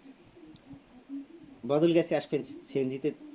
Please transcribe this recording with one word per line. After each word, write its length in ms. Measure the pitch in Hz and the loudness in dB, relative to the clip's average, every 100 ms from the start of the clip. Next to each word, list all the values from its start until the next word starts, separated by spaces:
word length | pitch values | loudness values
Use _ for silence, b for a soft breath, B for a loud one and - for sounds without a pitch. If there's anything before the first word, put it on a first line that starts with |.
| 269 - 339 349 311 311 - 277 _ 247 - 277 277 - - - 120 | -20 -20 -20 -20 -20 -20 -20 -20 _ -20 -14 -14 -12 -18 -20 -10 0
বদলগাছি 420 | 147 170 170 165 151 | 4 6 4 4 0
আসবেন 200 | - 147 - - - | -2 -4 -4 -12 -6
সিএনজিতে 420 | 139 131 135 147 - - | -2 -2 -2 -4 -4 -10